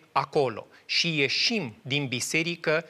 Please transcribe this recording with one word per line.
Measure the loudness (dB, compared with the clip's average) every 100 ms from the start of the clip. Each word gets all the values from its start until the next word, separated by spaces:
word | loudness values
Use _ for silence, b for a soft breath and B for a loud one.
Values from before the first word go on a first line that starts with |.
| -4
acolo | -2 0 2 2 0 -10 B -4
și | 0 0 2
ieșim | 2 2 0 0 -4 -8
din | -4 -2 -2
biserică | -2 -2 0 -2 -2 0 0